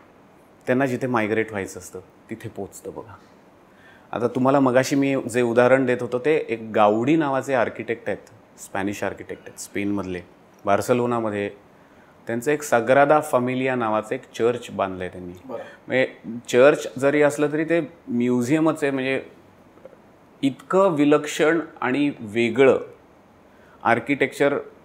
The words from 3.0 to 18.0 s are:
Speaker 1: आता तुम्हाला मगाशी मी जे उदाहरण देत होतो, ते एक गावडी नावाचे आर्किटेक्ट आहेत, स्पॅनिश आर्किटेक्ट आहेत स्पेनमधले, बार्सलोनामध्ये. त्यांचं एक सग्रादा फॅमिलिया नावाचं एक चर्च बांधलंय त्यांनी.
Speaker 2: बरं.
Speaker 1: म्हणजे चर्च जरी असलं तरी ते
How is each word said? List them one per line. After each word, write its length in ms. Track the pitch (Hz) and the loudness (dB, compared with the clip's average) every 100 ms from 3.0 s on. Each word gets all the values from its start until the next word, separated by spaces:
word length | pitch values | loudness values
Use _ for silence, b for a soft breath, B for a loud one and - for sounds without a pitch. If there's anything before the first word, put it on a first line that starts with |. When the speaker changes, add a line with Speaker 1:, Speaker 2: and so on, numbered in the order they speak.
| 107 98 - - _ _ _ b b b b | -16 -20 -20 -20 _ _ _ b b b b
Speaker 1:
आता 160 | - 117 | -4 -2
तुम्हाला 320 | - 127 139 | 0 2 4
मगाशी 360 | - - 135 143 | 4 4 2 0
मी 200 | 139 135 - | 0 -2 -2
जे 120 | 113 | 0
उदाहरण 440 | 123 117 123 131 127 | 2 4 6 4 4
देत 120 | 120 | -2
होतो, 180 | 120 123 | -2 -4
ते 260 | 147 156 - | 0 0 -2
एक 220 | 113 113 107 | -8 -4 4
गावडी 400 | 104 107 120 165 | 4 4 2 2
नावाचे 380 | 147 135 127 | 2 -2 -2
आर्किटेक्ट 500 | 131 104 90 110 113 - | 0 0 -4 -8 -6 -6
आहेत, 220 | 95 - - _ - | -8 -10 -20 _ -20
स्पॅनिश 440 | - 98 98 101 | -10 -6 -6 -4
आर्किटेक्ट 400 | 101 92 98 101 - | -6 -8 -12 -16 -16
आहेत 120 | - | -18
स्पेनमधले, 600 | - 107 101 101 92 90 - - _ _ 101 | -10 -6 -4 -4 -6 -10 -12 -20 _ _ 0
बार्सलोनामध्ये. 840 | 101 - 123 120 120 110 104 101 - - b b b b _ - | 0 2 0 0 -2 -2 -4 -6 -8 -20 b b b b _ -8
त्यांचं 240 | 117 120 | -6 -2
एक 120 | 147 | -2
सग्रादा 560 | - 120 113 135 143 151 | 0 0 4 4 6 4
फॅमिलिया 560 | 151 127 123 127 131 127 | 2 0 0 -2 -2 -2
नावाचं 400 | 110 107 107 131 | -2 -2 -2 -8
एक 60 | - - | -8 -2
चर्च 300 | 113 120 - | 0 -2 -6
बांधलंय 360 | 101 98 92 92 | -4 -4 -4 -10
त्यांनी. 260 | 90 90 90 - | -10 -14 -16 -14
Speaker 2:
बरं. 180 | B B B - | B B B -4
Speaker 1:
म्हणजे 200 | 123 131 - 85 117 - | -2 -2 -4 -14 -12 0
चर्च 420 | 123 139 139 - - | 6 6 6 -2 -2
जरी 220 | 139 147 | 0 4
असलं 300 | 147 147 147 | 2 2 -2
तरी 120 | 151 | -2
ते 280 | 160 165 147 - | -2 -2 -2 -10